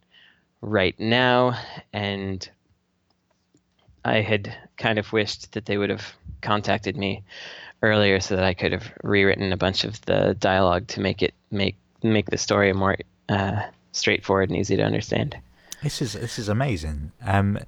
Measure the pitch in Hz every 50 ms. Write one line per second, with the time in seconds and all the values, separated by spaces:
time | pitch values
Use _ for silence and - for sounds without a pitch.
0 | _ _ _ _ - _ _ _ _ _ _ _ 113 104 107 101 92 85 - -
1 | 104 110 117 127 127 123 123 123 127 123 120 - - - - - - _ - 104
2 | 101 101 98 98 98 98 95 95 - - _ _ _ _ _ _ _ _ _ _
3 | _ _ _ _ _ _ _ _ _ _ _ _ _ _ _ _ _ _ - _
4 | - 123 120 110 104 101 107 104 101 110 - - - - _ - - 113 107 104
5 | 104 - 110 110 104 - - - - - - 110 113 - 101 101 101 98 98 101
6 | - - - _ - - - - - 107 104 104 - 110 101 - - 101 - -
7 | 98 95 104 - - - - - - - - - - - - _ 113 110 107 104
8 | 104 98 95 95 - - 101 92 95 95 90 - 101 82 90 107 113 117 - -
9 | - 107 104 98 98 98 - - 101 92 92 92 90 95 92 - - 107 110 -
10 | - - 98 101 98 98 98 - - 98 95 95 95 90 87 92 110 - - 104
11 | 98 95 98 - - - - _ _ - 110 98 98 95 95 _ _ _ _ _
12 | - 110 110 104 90 - 95 95 - - 104 101 101 98 95 95 95 98 95 -
13 | - _ _ _ _ - 107 98 98 98 - 104 - - - _ _ _ - -
14 | - 110 98 98 - - 98 95 95 101 92 - 98 - 98 104 104 107 107 107
15 | - - 107 - 127 147 - - - - _ _ _ - - - - 143 - -
16 | 147 107 - - 117 110 - 127 107 104 104 120 139 143 104 80 76 78 73 73
17 | 73 - - - - 98 98 98 98 101 104 - -